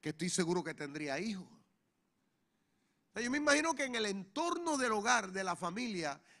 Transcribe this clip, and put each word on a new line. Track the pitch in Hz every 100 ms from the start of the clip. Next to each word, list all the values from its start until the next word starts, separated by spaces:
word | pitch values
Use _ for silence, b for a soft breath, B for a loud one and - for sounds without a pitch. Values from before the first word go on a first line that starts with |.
que | 156
estoy | 156 175
seguro | - 165 180
que | 160
tendría | - 147 151 147 139
hijos. | 214 139 92
O | - _ _ _ _ _ _ _ _ _ _ _ _ _ _ _
sea, | -
yo | 240
me | 285
imagino | 294 285 320 294
que |
en | 269
el | 240 214
entorno | 196 185 - 339 339 339 285
del | 247
hogar, | 214 214 240 196
de | 190
la | 190 175
familia, | 175 190 247 190 156 139 B B